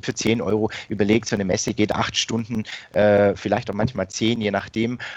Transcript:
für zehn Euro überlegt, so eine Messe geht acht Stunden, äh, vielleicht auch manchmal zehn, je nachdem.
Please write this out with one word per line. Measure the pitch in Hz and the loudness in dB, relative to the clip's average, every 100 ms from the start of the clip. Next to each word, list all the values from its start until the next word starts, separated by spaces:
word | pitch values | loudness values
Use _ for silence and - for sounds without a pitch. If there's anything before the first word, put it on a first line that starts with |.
für | - | -6
zehn | - 110 113 | -2 0 0
Euro | 82 107 107 - - | 2 0 0 -4 -8
überlegt, | 104 104 113 - | 0 2 2 2
so | 107 | -2
eine | 95 | 0
Messe | 101 - | 0 0
geht | 104 104 | 0 0
acht | - 117 - | 0 -2 -2
Stunden, | - 113 107 110 - - - | -2 -2 -2 -6 -6 -12 -4
äh, | - 104 101 101 95 | 2 4 6 4 2
vielleicht | 101 104 120 | 0 -2 -2
auch | |
manchmal | 101 107 101 92 | -2 -2 -2 -6
zehn, | - 110 117 | -2 0 0
je | 104 | 0
nachdem. | 98 - 113 113 123 - | -2 -4 -2 -2 -4 -10